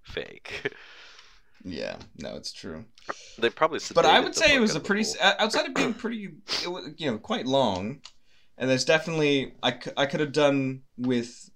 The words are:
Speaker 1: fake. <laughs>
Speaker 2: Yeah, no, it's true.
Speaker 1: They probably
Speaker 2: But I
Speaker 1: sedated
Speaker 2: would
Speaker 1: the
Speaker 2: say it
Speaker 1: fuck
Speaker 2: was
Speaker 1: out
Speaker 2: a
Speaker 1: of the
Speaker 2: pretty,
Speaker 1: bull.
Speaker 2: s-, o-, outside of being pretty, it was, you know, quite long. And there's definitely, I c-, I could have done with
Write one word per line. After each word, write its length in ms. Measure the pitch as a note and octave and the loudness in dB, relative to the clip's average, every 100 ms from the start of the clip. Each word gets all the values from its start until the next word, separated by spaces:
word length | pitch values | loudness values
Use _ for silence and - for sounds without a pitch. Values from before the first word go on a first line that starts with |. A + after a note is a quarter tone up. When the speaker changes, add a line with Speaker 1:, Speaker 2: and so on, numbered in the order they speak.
Speaker 1:
fake. 720 | - - G1+ - - - - - | -12 -12 -12 -16 -14 -10 -10 -12
<laughs> 60 | - - - - - - _ _ F2+ | -20 -20 -20 -20 -20 -20 _ _ -14
Speaker 2:
Yeah, 300 | D2+ G1+ G1+ - - | -10 -10 -10 -16 -16
no, 180 | C2+ D2 | -14 -12
it's 160 | - | -14
true. 320 | - - - A3 - - - - - | -14 -14 -14 -16 -20 -14 -14 -14 -2
Speaker 1:
They 100 | A#2 | -2
probably 300 | - D#3+ D3+ - - | 2 4 4 4 4
Speaker 2:
But 100 | D#3+ | 6
I 120 | G3 | 6
Speaker 1:
sedated 40 | |
Speaker 2:
would 100 | F4+ | 4
Speaker 1:
the 40 | - | 2
Speaker 2:
say 80 | D#4+ | 4
it 20 | C#4 | 6
Speaker 1:
fuck 40 | |
Speaker 2:
was 100 | G#3+ | 4
Speaker 1:
out 40 | D#3 | 0
Speaker 2:
a 20 | |
Speaker 1:
of 40 | |
the 40 | - | -2
Speaker 2:
pretty, 160 | G3+ | -2
Speaker 1:
bull. 100 | G#3+ - | 0 2
Speaker 2:
s-, 140 | F#3+ G3 | 2 2
o-, 40 | A3 | 0
outside 200 | C#4+ D#4+ | 0 -2
of 60 | |
being 200 | C4+ C4 | 0 -2
pretty, 360 | A3+ A3 A3+ G3 D#3 - - | -2 -6 -8 -10 -14 -8 -6
it 60 | E3+ | -6
was, 220 | F3+ C#3+ D#3 | -8 -12 -6
you 120 | D#3 | -4
know, 80 | G#2 | -4
quite 280 | - A3+ C3 | -4 -4 2
long. 560 | C3+ A#2+ F#2 G#2 C#3+ - - - - - - | 4 4 0 -4 -8 -16 -20 -20 -20 -20 -4
And 120 | B2+ | 0
there's 140 | C3 | 0
definitely, 680 | C3 D#3+ D#3+ D#3+ D3+ C#3 B2+ - | 4 2 2 0 2 2 -2 -4
I 160 | B2 B2+ | -4 -4
c-, 120 | D3 - | -8 -2
I 100 | C#3 | -2
could 140 | E3 | 0
have 140 | D3+ | -2
done 480 | D3 D3 C#3 C3 C3 - - | 2 2 2 -2 -6 -14 -6
with 520 | B2 B2 A#2 - - | -2 -2 -2 -14 -20